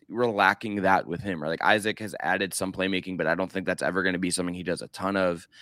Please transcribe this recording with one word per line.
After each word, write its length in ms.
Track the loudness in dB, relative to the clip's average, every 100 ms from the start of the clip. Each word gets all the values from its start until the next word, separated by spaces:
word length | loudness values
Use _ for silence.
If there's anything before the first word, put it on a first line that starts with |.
| -10
we're 200 | -2 0
lacking 540 | 4 4 4 -2 2
that 240 | 4 4 2
with 140 | -6
him, 200 | -4 -4
right? 80 | -4
Like, 140 | 0
Isaac 340 | 4 4 2 -4
has 140 | -8 -6
added 340 | -2 0 -2
some 180 | -4 -4
playmaking, 460 | -2 0 0 -4 -2
but 80 | 0
I 80 |
don't 180 | 0 -2
think 140 | -4 -4
that's 160 | -2
ever 220 | 0 0
gonna 160 | 0 0
be 100 | 0
something 240 | -2 -4
he 80 | -4
does 220 | -4 -4
a 40 | -6
ton 260 | -6 -2 2
of. 320 | 2 0 -8 -20